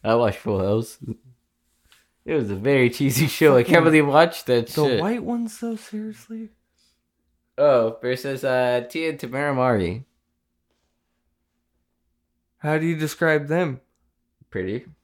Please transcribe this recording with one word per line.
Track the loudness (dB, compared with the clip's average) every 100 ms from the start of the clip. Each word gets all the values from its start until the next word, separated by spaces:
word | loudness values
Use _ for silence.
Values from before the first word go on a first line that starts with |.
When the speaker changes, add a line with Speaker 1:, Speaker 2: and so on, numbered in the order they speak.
Speaker 1:
I | 2
watched | 2 2 -2
Full | -4 -2
House. | 0 -2 -4 -12 -14 -14 _ _ _ _ _ _ _ _ _ _ -4
It |
was | -4 -2
a |
very | -2 0 2 2
cheesy | 2 -2 0 -2
show. | 4 6 6
I |
can't | 6 4
Speaker 2:
Fucking |
Speaker 1:
believe | 6 4
I | 4
watched | 4 4 0 0
that | 0 0
Speaker 2:
The | -2
Speaker 1:
shit. | 0 0
Speaker 2:
white | -2 -4
ones, | -6 -6 -8 -10
though, | -10 -10
seriously? | -12 -12 -12 -16 -16 -16 -16 _ _ _ _ _ _ _ _ _ _ 0
Speaker 1:
Oh, | 2 4 2 -2
versus, | -4 -4 -6 -4
uh, | -2 0 2 0 -2
Tia | -6 -4
and | -6
Tamara | -8 -4 -2
Mari. | 0 2 2 0 -6 -14 _ _ _ _ _ _ _ _ _ _ _ _ _ _ _ _ _ _ _ _ _ _ _ _ _
Speaker 2:
How | -4 -2
do | -2
you | -2
describe | -6 -2 0 0 0
them? | -2 -2 -6 _ _ _ _ _ _ _
Speaker 1:
Pretty. | -8 -6 -8 -12 -20